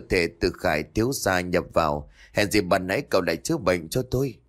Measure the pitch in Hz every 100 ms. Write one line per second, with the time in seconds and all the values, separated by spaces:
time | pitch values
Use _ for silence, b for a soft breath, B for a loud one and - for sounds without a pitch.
0 | - 95 85 - 90 - 90 78 78 -
1 | 120 135 101 90 90 87 - 87 80 73
2 | - b b - 101 104 90 98 92 110
3 | 143 98 87 82 - 165 95 90 80 131
4 | 123 123 135 -